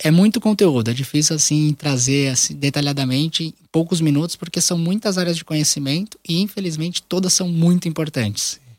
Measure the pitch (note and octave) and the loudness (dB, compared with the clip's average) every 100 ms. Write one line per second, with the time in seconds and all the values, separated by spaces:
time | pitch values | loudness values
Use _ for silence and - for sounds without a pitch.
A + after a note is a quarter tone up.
0 | D#3 E3+ G#3 A3 G#3+ G#3 F#3+ C3 A2+ B2 | 2 6 4 4 0 4 4 4 0 -2
1 | C3+ D3 D3+ D#3 - D3+ D3+ C#3+ D3 C3 | -2 0 0 0 2 2 2 0 -2 0
2 | B2 C#3 C#3 B2+ - D3 C#3+ D3 C#3+ C#3 | 2 2 2 0 -2 -2 -2 0 -2 -2
3 | C3 C3 D#3+ - E3 - _ D#3+ E3+ F3 | 0 0 0 -2 -6 -10 _ -2 0 0
4 | D#3 C#3+ E3+ - E3+ F3 E3+ F3 E3 G3+ | 2 2 0 -6 -8 -4 -2 0 -2 -2
5 | A3 F#3 F3 E3+ - D#3 D3 - C#3 D3+ | -2 -2 -2 -4 -4 -2 0 -2 -2 -4
6 | G#3 - - E3+ G3+ - F#3 D#3 E3 F3+ | -4 -10 -4 -2 -2 -4 -6 -4 -6 -6
7 | - F3+ F#3 - F3+ E3+ E3+ F3+ F3 D#3 | -4 -2 0 0 0 2 4 2 0 -4
8 | D3+ C#3 G#2+ G2+ - - - | -4 -2 -4 -4 -8 -10 -16